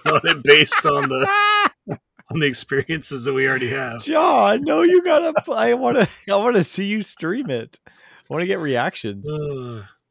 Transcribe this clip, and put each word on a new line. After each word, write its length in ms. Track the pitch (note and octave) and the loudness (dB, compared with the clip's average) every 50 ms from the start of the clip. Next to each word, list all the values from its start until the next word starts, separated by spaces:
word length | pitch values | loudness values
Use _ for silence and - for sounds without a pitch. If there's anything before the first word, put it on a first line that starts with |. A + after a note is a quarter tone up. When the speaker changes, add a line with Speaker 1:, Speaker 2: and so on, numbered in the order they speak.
| - | 2
Speaker 1:
on 160 | D#3 D#3 C#3+ - | 0 0 0 2
it 180 | E3 D#3+ C#3+ A#2+ | 0 -2 0 6
based 400 | C#3+ D3 D#3 D#3 - - - - | 6 6 6 6 4 2 0 2
on 240 | D#3 C#3+ C#3+ C#3 C3+ | 0 0 0 -2 -2
the, 180 | - C3 C3+ G4 G4+ G#4 G#4 G#4 G#4+ G#4 G4+ - - _ - | -2 -2 0 0 2 2 2 2 2 2 0 -2 -4 _ -12
Speaker 2:
<laughs> 120 | G#3+ C#3 - _ _ _ _ - - | -12 -12 -12 _ _ _ _ -14 -6
Speaker 1:
on 80 | - D#3+ | -4 -2
the 80 | D3+ | 0
experiences 800 | C#3 B2 - - - C#3 C#3 C3+ - D#3+ D3+ - - C#3+ C3 A#2 | 0 -2 -4 -4 -2 -2 -4 -2 -4 -6 -4 -4 -6 -6 -4 -4
that 80 | C#3 | -2
we 160 | C3 C3+ C3+ C3+ | -2 0 0 0
already 220 | C3 B2+ B2+ A#2 | 0 0 -2 -4
have. 320 | C3+ C3+ C3 B2 A#2 A#2 | -4 -6 -6 -8 -8 -8
Speaker 2:
John, 580 | - C#4+ D#4+ D4+ E4 F4+ - A#3 G#3 G3+ A3 C4+ | -6 -2 0 2 2 4 4 4 4 4 2 0
no, 200 | C#4+ D#4 D4+ D#4+ | 0 0 2 4
you 200 | F4 E4+ F#4 F4+ | 4 6 6 4
gotta 300 | F4 F4+ D#4+ D4 E4+ D#4+ D4+ - | 4 4 2 2 2 2 -2 -2
pl-, 120 | - E4 B3 | -2 -2 -2
I 180 | A3 A3 A#3+ | 0 2 0
wanna, 340 | A#3+ B3+ C4 A#3+ A#3+ C4 G3 - - - - G3 | 0 0 0 0 2 2 2 0 -2 -10 -4 -2
I 60 | G3+ | 0
wanna 280 | G3 G#3+ B3 B3 G3 D#3+ | 0 2 2 2 2 2
see 200 | - - F#3 G3+ | 0 -2 -4 -4
you 160 | G3 G#3 A3 | -4 -4 -4
stream 480 | F#3+ - - - - E3 G3 C4+ C4+ F3 | -6 -8 -10 -8 -6 -6 -4 -4 -4 -4
it. 320 | B2+ A2+ - - _ - _ | -6 -6 -6 -10 _ -20 _
I 40 | - _ _ _ - - - _ - | -20 _ _ _ -20 -20 -20 _ -8
wanna 160 | C#3 D#3 F3+ | -6 -4 -2
get 120 | F#3 G3 F#3 | -2 -2 -2
reactions. 680 | D#3+ C#3+ B2+ A#2 C3 F3 - - - G#2+ G2+ G2 G2 D3 | -2 -2 0 0 0 -2 -4 -6 -8 -8 -8 -8 -8 -8
Speaker 1:
Uh, 540 | D3+ D3+ D3 D3 C#3 C3 B2 A#2+ A#2 A2 G2 - _ _ _ _ | -6 -6 -6 -8 -8 -8 -10 -12 -12 -14 -16 -18 _ _ _ _